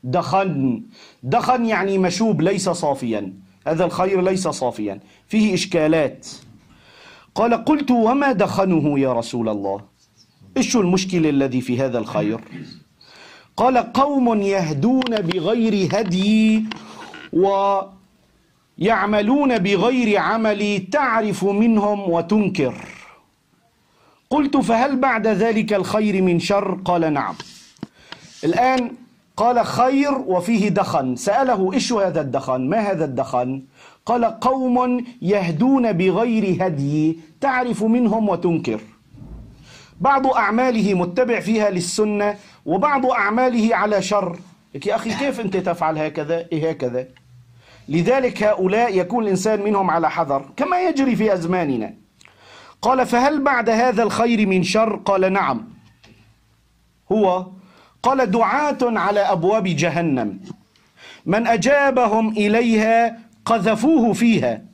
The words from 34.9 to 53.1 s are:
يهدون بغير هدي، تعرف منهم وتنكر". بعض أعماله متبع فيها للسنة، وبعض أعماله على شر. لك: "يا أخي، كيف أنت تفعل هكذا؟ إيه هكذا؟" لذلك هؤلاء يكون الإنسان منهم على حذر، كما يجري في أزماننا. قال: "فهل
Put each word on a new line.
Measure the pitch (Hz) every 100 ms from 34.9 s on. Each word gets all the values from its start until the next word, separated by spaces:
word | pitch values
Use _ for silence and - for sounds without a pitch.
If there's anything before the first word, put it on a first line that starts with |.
| 247 240 -
يهدون | 170 202 175 151 247 269 233
بغير | 180 185 180 233 220 208 175 185
هدي، | 147 139 151 156 160 - -
تعرف | 277 254 247 214
منهم | 220 233 233 220 214
وتنكر". | 175 180 165 - 107 - _ _ - - - - - - - - -
بعض | 208 277 262
أعماله | 247 208 220 254 226 196
متبع | 190 175 175 254 226
فيها | 165 220 208
للسنة، | 185 170 - 214 208 202 202 - - -
وبعض | 180 277 277 254
أعماله | 247 202 220 254 240 220 220
على | 208 208
شر. | 190 208 190 170 - _ _
لك: | 143 190
"يا | 220
أخي، | 226
كيف | 208 277 247
أنت | 214 190
تفعل | 185 165 160 160
هكذا؟ | 156 151 147 170 170
إيه | 160 160
هكذا؟" | 151 127 123 127 - _ - - - - - -
لذلك | 156 175 262 247 -
هؤلاء | 214 208 185 208 240 190
يكون | 180 240
الإنسان | 214 185 214 214
منهم | 202 202 190
على | 165 165
حذر، | - 160 139 139 -
كما | 302 359 359
يجري | 285 269 220
في | 214
أزماننا. | 185 165 185 160 123 104 - _ _ - _ - - - -
قال: | 220 262
"فهل | 247